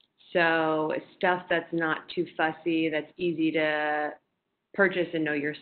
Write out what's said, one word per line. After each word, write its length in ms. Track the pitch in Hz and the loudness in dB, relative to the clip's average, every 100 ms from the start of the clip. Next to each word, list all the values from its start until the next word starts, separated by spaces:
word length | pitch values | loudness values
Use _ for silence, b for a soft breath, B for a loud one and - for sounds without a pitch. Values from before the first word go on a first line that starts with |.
| _ _ - | _ _ -4
so 600 | 180 165 165 160 156 156 - - - | 2 4 4 2 0 0 -4 -8 -2
stuff 260 | 185 180 180 | 0 0 0
that's 220 | 170 165 | -2 0
not 260 | 170 160 156 - | -2 -2 -2 -6
too 120 | - 165 - | -6 -6 0
fussy, 520 | 160 156 175 165 160 | -2 0 -2 0 0
that's 240 | 151 151 - | -2 -6 -4
easy 340 | 180 160 160 | -4 0 0
to 600 | 156 156 151 151 151 151 - _ _ _ _ _ | 0 0 0 0 -2 -2 -6 _ _ _ _ _
purchase 340 | - 190 185 170 | 2 2 2 -2
and 120 | 165 | -2
know 80 | 156 | -2
your 220 | 151 147 151 | -2 -4 -6